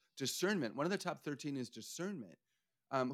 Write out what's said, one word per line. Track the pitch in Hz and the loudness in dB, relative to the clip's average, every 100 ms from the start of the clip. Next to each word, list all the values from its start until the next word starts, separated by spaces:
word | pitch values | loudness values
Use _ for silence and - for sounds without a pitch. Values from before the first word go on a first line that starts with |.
| _ - | _ -2
discernment. | 135 - 185 208 117 135 | -2 4 4 4 2 2
One | 165 | 2
of | |
the | 196 | 2
top | 180 143 | 0 -2
thirteen | 151 139 147 139 | -4 -4 -2 -2
is | 123 | -4
discernment. | 113 - - 185 190 95 73 _ _ _ _ _ | -6 -10 -4 -4 -4 -10 -14 _ _ _ _ _
Um, | 135 127 | 2 2